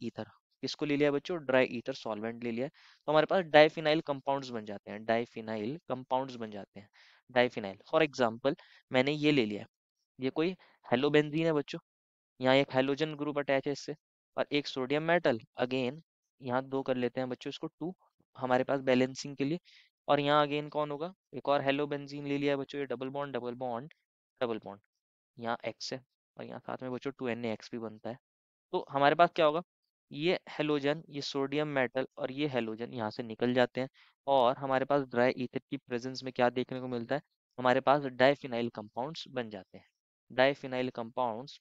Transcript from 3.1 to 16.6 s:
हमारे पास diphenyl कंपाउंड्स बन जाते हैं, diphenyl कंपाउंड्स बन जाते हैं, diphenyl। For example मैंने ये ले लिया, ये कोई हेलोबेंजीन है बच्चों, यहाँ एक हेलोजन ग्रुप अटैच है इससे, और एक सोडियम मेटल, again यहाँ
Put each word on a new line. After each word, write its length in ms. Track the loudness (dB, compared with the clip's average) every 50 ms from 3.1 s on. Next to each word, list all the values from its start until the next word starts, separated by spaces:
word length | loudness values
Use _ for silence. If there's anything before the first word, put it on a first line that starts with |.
हमारे 140 | 4 4 4
पास 180 | 4 2 0 2 6 8
diphenyl 480 | 8 8 8 6 0 0 0 2 0 0 -2
कंपाउंड्स 420 | -4 -4 -2 -2 -2 -2 -2 -6
बन 160 | -8 -8 -6
जाते 260 | -8 -10 -10 -10 -10
हैं, 80 | -12 -8 -2
diphenyl 720 | 0 0 0 0 -4 -8 -12 -8 -6 -6 -4 -4 -4 -6 -6 _ -8
कंपाउंड्स 460 | -8 -6 -4 -2 -2 -2 -2 -4 -8
बन 160 | -10 -10 -10
जाते 280 | -10 -12 -14 -14 -18 -20
हैं, 80 | -20 _ _ _ -20 -20 -20 _ _ _
diphenyl। 480 | 2 2 2 2 2 -4 -8 -8 -10 -12 -6 0
For 100 | 2 4 4 4
example 480 | 2 2 2 2 2 0 -2 -2 -2 -2 -6 -20 -20 -20 _ 0
मैंने 200 | 2 2 2 2
ये 200 | 2 2 4 4
ले 140 | 4 4 2
लिया, 200 | 0 -2 -8 -10 -14 _ _ _ _ _ _ _ _ _ -6
ये 100 | -6 -4
कोई 220 | -2 0 -2 -2 -2 -6 _ _ _ _ -4
हेलोबेंजीन 600 | 0 0 2 2 4 4 4 4 4 0 0 0
है 80 | 2 2
बच्चों, 260 | 0 -2 -4 -8 -12 -12 _ _ _ _ _ _ _ _ _ _ 0
यहाँ 160 | 4 6 6
एक 180 | 6 4 4 2
हेलोजन 420 | 0 2 2 2 0 -2 -4 -4
ग्रुप 240 | -4 -4 -4 -2 -2
अटैच 280 | 0 0 0 0 0 -2
है 40 |
इससे, 240 | -4 -6 -6 -10 -12 -12 _ _ _ _ _ _ -4 -4
और 80 | -2 0
एक 160 | 0 -2 -2 -2
सोडियम 360 | -4 -4 -2 0 0 0 2
मेटल, 360 | 2 2 4 4 2 2 0 -2 -8 _ -4
again 380 | -2 -2 0 -2 -2 -2 -4 -8 -14 _ _ _ _ _ _ -12
यहाँ 220 | -6 -2 -2 -2